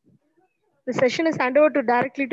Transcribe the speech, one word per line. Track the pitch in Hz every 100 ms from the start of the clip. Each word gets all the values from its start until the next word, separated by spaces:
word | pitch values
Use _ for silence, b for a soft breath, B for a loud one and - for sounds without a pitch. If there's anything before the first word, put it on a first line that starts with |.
| _ _ _ _ _ _ _ _ -
The | 233
session | 247 240 330
is | -
hand | 254 262
over | 302 277
to | 233
directly | 240 262 277 262